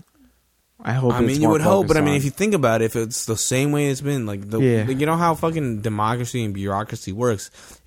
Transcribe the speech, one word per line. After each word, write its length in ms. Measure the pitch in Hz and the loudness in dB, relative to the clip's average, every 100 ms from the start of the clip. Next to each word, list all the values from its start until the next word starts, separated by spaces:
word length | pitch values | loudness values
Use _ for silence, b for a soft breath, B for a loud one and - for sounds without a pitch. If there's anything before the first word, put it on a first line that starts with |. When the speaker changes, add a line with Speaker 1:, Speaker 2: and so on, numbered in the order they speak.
| - _ _ _ _ _ _ _ | -20 _ _ _ _ _ _ _
Speaker 1:
I 100 | - | -4
hope 200 | 123 127 | 0 0
Speaker 2:
I 60 | 120 | 2
Speaker 1:
it's 80 | 120 | 2
Speaker 2:
mean, 80 | 139 | 4
you 60 | |
Speaker 1:
more 80 | 156 | 4
Speaker 2:
would 100 | 160 | 4
hope, 260 | 151 196 156 | 4 4 4
but 60 | 156 | 2
Speaker 1:
focused 20 | |
Speaker 2:
I 40 | 147 | 4
mean, 60 | |
Speaker 1:
on 40 | 143 | 2
Speaker 2:
if 60 | 139 | 0
you 60 | |
think 220 | - 208 196 | 0 0 2
about 260 | 123 113 | 2 2
it, 40 | 113 | 0
if 100 | 120 | 0
it's 300 | 113 - - | -4 -6 -4
the 120 | 110 | -2
same 340 | - 127 143 | 0 0 0
way 180 | 147 143 | 0 0
it's 120 | 131 | -2
been, 240 | 143 143 107 | -4 -4 -4
like, 240 | 101 101 | -8 -6
the, 100 | 113 | 0
Speaker 1:
Yeah. 280 | 135 113 107 | 2 2 0
Speaker 2:
you 160 | 131 147 | 0 0
know 100 | 165 | 2
how 180 | 170 156 | 0 0
fucking 460 | 165 165 135 107 | -2 -2 -4 -4
democracy 600 | 110 104 107 120 120 127 | -4 -2 -2 -2 -4 -4
and 100 | 107 98 | -4 -4
bureaucracy 560 | 98 98 107 113 - | -4 -4 -4 -8 -10
works. 400 | 98 123 104 - B B B | -2 -2 -2 -6 B B B